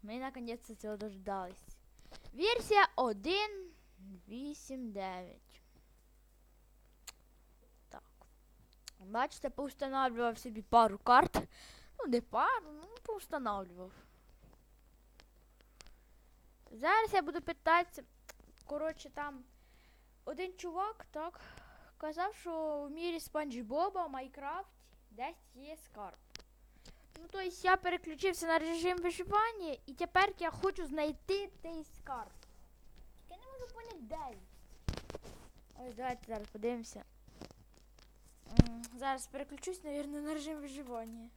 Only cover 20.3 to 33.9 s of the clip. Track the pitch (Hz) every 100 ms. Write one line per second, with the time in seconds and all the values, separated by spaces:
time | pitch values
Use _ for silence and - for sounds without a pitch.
20.3 | 277 370 370 359 339 403 440 - 302 330
21.3 | - - - - - - - 302 311 381
22.3 | 427 349 320 311 294 285 311 339 330 -
23.3 | 302 294 240 214 277 370 381 330 269 262
24.3 | 277 277 330 392 - - - - 208 262
25.3 | 339 - 247 277 311 - - 190 - -
26.3 | - - - - - - - - - 339
27.3 | 392 370 349 370 370 359 359 - 311 381
28.3 | 339 330 320 320 330 349 359 349 349 349
29.3 | 415 440 453 339 277 - 262 339 359 403
30.3 | 392 339 - 381 381 320 302 302 - -
31.3 | 392 403 - 330 330 - - - 254 208
32.3 | - - - - - - - - - -
33.3 | 370 523 539 494 453 466